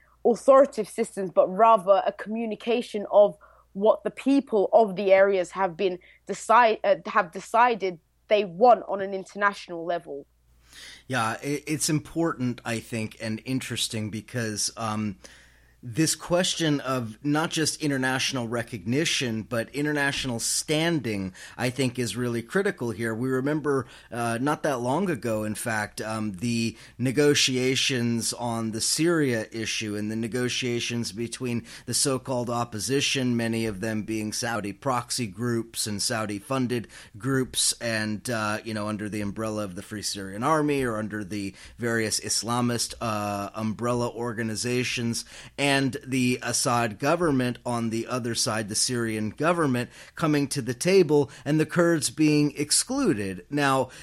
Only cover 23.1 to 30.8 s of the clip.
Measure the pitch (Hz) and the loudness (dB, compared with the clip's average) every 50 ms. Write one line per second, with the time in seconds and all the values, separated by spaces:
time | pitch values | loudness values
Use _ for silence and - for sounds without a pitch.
23.1 | 110 110 127 131 131 131 131 143 151 156 139 147 139 135 123 - - - - - | -2 -2 -2 -2 0 0 0 0 0 0 0 0 0 0 -2 -4 -10 -20 -16 -10
24.1 | 107 120 117 117 117 117 131 147 156 - - 156 135 120 120 123 139 165 202 180 | -6 -4 -2 -2 -2 0 0 -2 -2 0 0 -2 -2 0 0 0 0 0 0 0
25.1 | 156 104 - 117 110 107 107 107 104 - - 120 110 107 104 98 - - 107 107 | -2 -2 -2 -2 -2 -2 -2 -4 -4 -4 -4 -2 -2 -2 -2 -4 -6 -8 -6 -4
26.1 | 110 110 107 107 92 87 117 120 117 117 113 113 - - - - - - 120 135 | -4 -4 -4 -4 -6 -4 -2 -2 0 0 0 -2 -4 -8 -16 -16 -8 -4 -4 0
27.1 | 113 151 147 147 143 - - 135 127 123 127 131 135 127 - - 139 120 120 117 | 2 4 4 6 6 4 4 2 2 2 2 2 2 2 0 0 0 0 0 0
28.1 | 117 117 110 - - - 120 120 113 113 113 113 107 107 - - - - 160 175 | 0 0 -2 -4 -4 -4 -4 -4 -2 -2 -2 -4 -4 -2 -2 0 0 2 2 2
29.1 | 170 160 147 131 120 110 107 - - 113 110 - - - 113 107 101 107 107 107 | 2 2 2 2 0 0 -2 -6 -6 -6 -6 -4 -4 -4 -4 -4 -4 -4 -4 -4
30.1 | 110 113 117 107 110 127 123 123 - - 127 120 120 120 | -2 -4 -4 -2 -2 -2 -2 -2 -2 -2 -2 -2 -2 -2